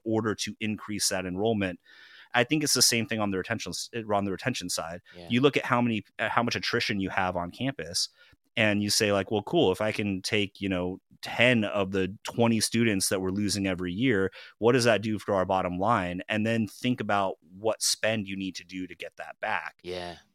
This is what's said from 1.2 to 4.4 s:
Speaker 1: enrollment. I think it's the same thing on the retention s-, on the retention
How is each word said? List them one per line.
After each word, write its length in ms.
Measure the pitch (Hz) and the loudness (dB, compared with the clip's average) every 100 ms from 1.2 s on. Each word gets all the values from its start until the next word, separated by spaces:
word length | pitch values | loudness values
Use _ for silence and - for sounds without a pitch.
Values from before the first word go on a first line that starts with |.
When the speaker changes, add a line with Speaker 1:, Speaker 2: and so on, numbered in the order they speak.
| 92 | -2
Speaker 1:
enrollment. 520 | 90 110 110 95 87 _ - - - - | -2 0 2 0 -4 _ -20 -20 -20 -2
I 100 | 123 | 0
think 200 | 123 156 | 2 0
it's 100 | 139 | 2
the 80 | 127 | 4
same 240 | 117 117 110 | 4 4 0
thing 120 | 110 | 0
on 120 | 104 | 0
the 60 | 95 | -2
retention 320 | - 113 90 | -2 -4 -6
s-, 180 | 82 - 117 110 | -8 -8 -8 0
on 120 | 101 101 | 0 0
the 60 | |
retention 380 | 90 | -2